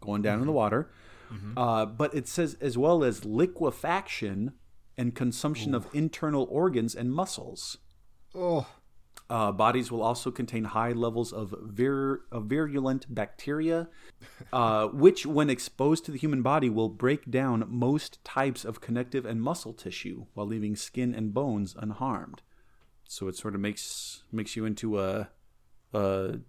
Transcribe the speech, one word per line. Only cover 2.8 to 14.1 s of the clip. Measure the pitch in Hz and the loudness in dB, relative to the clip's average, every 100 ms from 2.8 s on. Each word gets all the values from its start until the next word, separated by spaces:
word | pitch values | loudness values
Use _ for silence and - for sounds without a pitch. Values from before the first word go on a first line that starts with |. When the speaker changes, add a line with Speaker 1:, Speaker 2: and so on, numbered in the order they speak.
| 151 170 | 4 6
Speaker 1:
as | 127 104 107 | 4 0 -2
liquefaction | 113 180 - 151 - 156 185 - - 104 98 123 - - - - - | 2 2 2 -2 0 0 0 -2 -6 -4 -2 -4 -6 -20 -20 -14 -4
and | 120 | -4
consumption | 117 123 - 151 127 110 | 0 -2 0 -2 -2 -2
of | 123 - | -2 -2
Speaker 2:
Ooh. | |
Speaker 1:
internal | 147 160 - 156 143 127 | 0 0 0 0 0 2
organs | 143 185 123 113 | 2 2 2 0
and | 95 123 | -2 -2
muscles. | 151 185 - - - - - - - - - - | -2 -2 -6 -10 -10 -12 -12 -18 -20 -20 -20 -14
Speaker 2:
Oh. | 175 180 160 - - - - - - - | -2 2 2 0 -12 -20 -20 -20 -20 -4
Speaker 1:
Uh, | 117 104 | 0 2
bodies | 98 110 127 113 | 4 4 4 0
will | 117 | 0
also | 110 120 127 | 0 0 -4
contain | 113 117 117 | -4 -4 -2
high | 107 110 120 | -2 0 0
levels | 120 117 113 117 | 2 0 0 -2
of | 104 98 101 | -4 -6 -8
vir-, | 110 101 131 139 135 131 - | -8 0 2 2 0 -2 -4
of | 120 107 | -6 -2
virulent | 147 151 139 131 131 - | 0 0 0 2 0 -2
bacteria, | 113 104 - 135 147 160 165 165 - - | -4 -4 -6 -4 0 2 0 -2 -12 -20